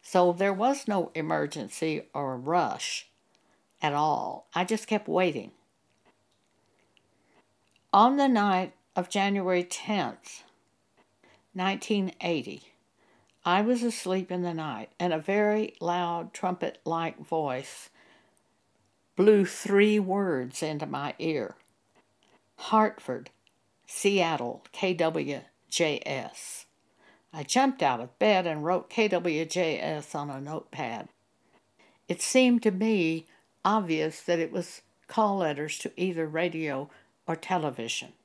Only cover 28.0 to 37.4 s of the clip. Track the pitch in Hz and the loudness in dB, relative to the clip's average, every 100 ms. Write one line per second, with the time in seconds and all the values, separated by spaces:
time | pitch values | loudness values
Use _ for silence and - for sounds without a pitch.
28 | 123 _ 214 196 170 151 151 180 - - | -6 _ 4 4 2 -2 0 -2 -2 0
29 | 214 185 175 151 160 175 165 147 - 151 | 2 2 0 -2 -2 0 0 0 -4 -6
30 | 143 156 143 135 139 156 - 131 127 113 | -6 -8 -8 -10 -8 -10 -10 -8 -8 -8
31 | - _ _ _ _ _ _ _ _ _ | -12 _ _ _ _ _ _ _ _ _
32 | _ 175 - 262 254 240 220 185 220 214 | _ -4 2 6 6 6 2 2 2 2
33 | 165 160 160 _ _ _ 185 214 180 160 | 2 0 -8 _ _ _ 2 2 2 0
34 | 156 - - 170 165 185 170 - _ _ | 0 -4 -2 0 0 -4 -6 -12 _ _
35 | _ - 214 196 165 147 151 - - - | _ 0 2 2 0 -2 -6 -6 -8 -4
36 | 185 170 160 160 175 160 156 135 147 - | -4 -2 -4 -2 -2 -2 -4 -6 -8 -14
37 | _ _ - 165 | _ _ -6 -6